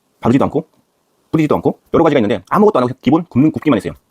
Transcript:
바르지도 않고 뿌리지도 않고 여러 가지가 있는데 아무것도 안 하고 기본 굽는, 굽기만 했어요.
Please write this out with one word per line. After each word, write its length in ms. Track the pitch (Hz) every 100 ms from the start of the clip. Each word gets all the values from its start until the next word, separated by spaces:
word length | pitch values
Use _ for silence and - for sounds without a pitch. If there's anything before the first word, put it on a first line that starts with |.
| _ _
바르지도 240 | - 131 98
않고 220 | 147 - _ _ _ _ _ _
뿌리지도 240 | 156 151 117
않고 240 | - - _
여러 100 | 131
가지가 160 | 165 143
있는데 240 | 104 104 -
아무것도 300 | 180 208 127
안 40 |
하고 100 | 123 -
기본 220 | - 160 165
굽는, 260 | 120 151
굽기만 260 | 117 151 110
했어요. 160 | - - _